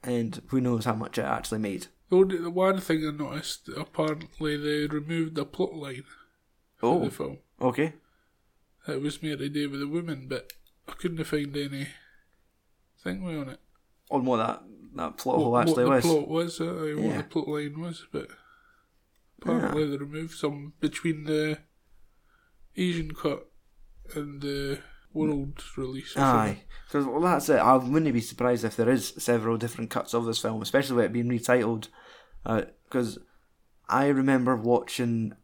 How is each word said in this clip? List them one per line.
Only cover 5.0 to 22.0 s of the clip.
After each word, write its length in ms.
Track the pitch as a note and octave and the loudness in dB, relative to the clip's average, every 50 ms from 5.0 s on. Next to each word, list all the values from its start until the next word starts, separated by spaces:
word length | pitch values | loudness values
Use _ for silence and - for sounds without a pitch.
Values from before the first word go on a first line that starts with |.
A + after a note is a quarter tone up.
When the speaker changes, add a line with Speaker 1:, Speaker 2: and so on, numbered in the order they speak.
| D3 D3+ E3 E3 E3 D#3+ D#3+ | -4 -2 -2 -2 -2 -2 -2
Speaker 2:
the 100 | D3+ C#3 | -4 -6
plot 300 | - - - F3+ - - | -6 -4 -4 -4 -4 -4
line 300 | D#3+ D3 C#3+ B2+ B2 C#3+ _ - - - _ _ _ _ _ _ _ _ _ _ | -8 -10 -10 -12 -12 -14 _ -20 -20 -20 _ _ _ _ _ _ _ _ _ _
for 100 | _ - A#2 D3 F3 | _ 2 2 2 2
Speaker 1:
Oh. 40 | D#3 | 2
Speaker 2:
the 60 | - | -2
film. 280 | - - - C3+ C#3 C#3 _ _ _ _ | -4 -6 -8 -8 -8 -12 _ _ _ _
Speaker 1:
Okay. 340 | - B2+ B2 - D3 D#3+ D#3 - _ _ _ _ _ _ _ _ _ _ _ _ _ _ _ _ _ | -2 0 2 2 0 -2 -2 -8 _ _ _ _ _ _ _ _ _ _ _ _ _ _ _ _ _
Speaker 2:
It 140 | - D3+ C3+ | -6 -6 -4
was 220 | C#3 D3 C#3+ - - | -4 -4 -6 -6 -8
more 140 | D#3 D3+ | -8 -6
to 120 | C3+ C3+ C#3+ | -6 -6 -6
do 220 | D3 D3 D3 C#3+ | -4 -4 -4 -4
with 100 | C#3 C#3 | -4 -6
the 80 | C#3+ C#3+ | -6 -4
woman, 380 | D3+ E3+ E3+ E3 D#3 C3+ C3 C3 | -4 -6 -4 -4 -8 -8 -8 -8
but 240 | C3 G2 - - - - _ _ _ _ _ - | -8 -8 -10 -12 -20 -20 _ _ _ _ _ -18
I 40 | - | -16
couldn't 320 | - - F3+ E3 D#3+ D#3 | -6 -6 -4 -4 -4 -6
find 320 | - - D3+ D3 C#3+ C#3 | -2 -2 -2 -2 -2 -4
any 320 | C#3+ C#3+ C#3 C#3 C3+ C#3 - - - - _ _ _ _ _ _ _ _ _ _ _ _ _ _ _ _ _ _ _ _ | -6 -6 -6 -6 -8 -8 -8 -10 -18 -20 _ _ _ _ _ _ _ _ _ _ _ _ _ _ _ _ _ _ _ _
thing 220 | F3+ - F#3+ F#3 | -8 -8 -6 -6
on 220 | F3+ E3 D3+ C#3+ C3 | -6 -6 -6 -8 -8
it. 100 | B2+ - _ _ _ _ _ _ _ _ _ _ | -12 -16 _ _ _ _ _ _ _ _ _ _
Speaker 1:
On 140 | - C#3 B2 | -2 0 2
what 100 | B2+ B2 A2+ | 2 2 2
that, 240 | A2 A2 - - - F#2+ A2 F2+ - - - | 2 0 -2 -4 -6 -18 -20 -20 -20 -16 -8
that 200 | - D#2+ E2 - | -6 -6 -6 -6
plot 200 | - - - B2+ - | -6 -2 0 2 2
Speaker 2:
What, 40 | D3+ | 4
Speaker 1:
hole 100 | A#2+ A#2 | 4 4
Speaker 2:
what 160 | B2 A#2+ - | 4 6 6
Speaker 1:
actually 160 | - - B2 | 6 6 6
Speaker 2:
the 60 | - | 6
Speaker 1:
was. 140 | C3+ C3 - | 6 6 6
Speaker 2:
plot 240 | - E3 D3+ C#3+ - | 6 4 4 2 2
was, 320 | D#3 E3 E3+ E3+ E3+ - | 0 0 0 -2 -2 -4
uh, 40 | E3+ E3 F3 F3+ D#3+ D#3 D3+ | -4 -4 -4 -4 -4 -4 -2
what 80 | D3+ - | 0 0
Speaker 1:
Yeah. 120 | - - C#3+ | 0 0 -2
Speaker 2:
the 40 | D3+ | -4
plot 240 | - - E3 D#3 - | -4 -2 -4 -2 -2
line 320 | D3+ D3+ D3 D3 D3 D#3 | -4 -4 -4 -6 -8 -8
was, 260 | E3 F3 E3 D#3+ - - _ | -8 -8 -10 -12 -14 -10 _
but 160 | - - - - - _ _ - _ _ _ _ _ _ _ _ _ _ _ _ _ _ _ _ _ | -8 -8 -8 -16 -20 _ _ -20 _ _ _ _ _ _ _ _ _ _ _ _ _ _ _ _ _
apparently 440 | - F3 E3+ D#3+ - - C#3+ D3+ D#3 | -2 0 0 2 2 0 0 0 0
Speaker 1:
Yeah. 60 | D3 | 0
Speaker 2:
they 60 | C#3+ | -2
removed 380 | C#3 C#3+ C#3+ D3 D#3 D#3+ E3 - | -4 -6 -8 -8 -8 -8 -8 -8
some 400 | - - D3 C#3+ C#3+ C#3+ D3 - _ | -4 -4 -4 -4 -4 -10 -14 -10 _
between 440 | - D3+ - - - E3+ D#3+ D3+ D3+ | -4 -2 -2 -2 -2 -2 -2 -2 -2
the 340 | D3+ D#3 D3+ D3+ D#3 D3+ - - _ _ _ _ _ _ - | -2 0 0 0 0 -2 -4 -8 _ _ _ _ _ _ -20